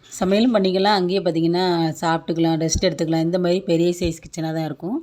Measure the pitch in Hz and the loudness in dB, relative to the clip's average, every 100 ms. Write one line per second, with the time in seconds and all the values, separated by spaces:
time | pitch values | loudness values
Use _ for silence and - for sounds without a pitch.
0 | - - 185 202 247 214 190 185 196 202 | -20 -4 0 2 4 2 2 2 2 2
1 | 180 196 180 165 165 175 185 170 160 156 | 2 0 0 0 0 2 0 0 0 -2
2 | 170 165 - 165 165 160 160 - 185 156 | -2 -2 -2 0 0 2 0 0 0 0
3 | 160 165 165 185 175 180 185 165 170 175 | 0 0 0 0 0 0 0 2 2 0
4 | 175 160 - - 160 160 156 - 170 294 | -4 -6 -12 -8 -6 -4 -6 -6 -6 -8